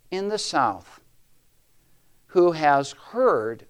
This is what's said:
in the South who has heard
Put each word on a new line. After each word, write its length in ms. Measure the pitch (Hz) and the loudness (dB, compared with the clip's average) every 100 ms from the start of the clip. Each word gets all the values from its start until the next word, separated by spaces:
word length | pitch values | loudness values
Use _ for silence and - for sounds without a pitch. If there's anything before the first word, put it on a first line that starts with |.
| - | -12
in 180 | 185 202 | -8 -4
the 100 | 214 | -6
South 640 | - 160 120 95 - - _ _ _ _ _ _ _ _ _ _ _ _ _ | -4 0 0 -2 -12 -20 _ _ _ _ _ _ _ _ _ _ _ _ _
who 200 | 185 175 | 2 2
has 400 | 160 147 139 139 | 2 2 2 0
heard 760 | - - 233 262 143 107 113 | -10 -10 -2 0 2 -2 -8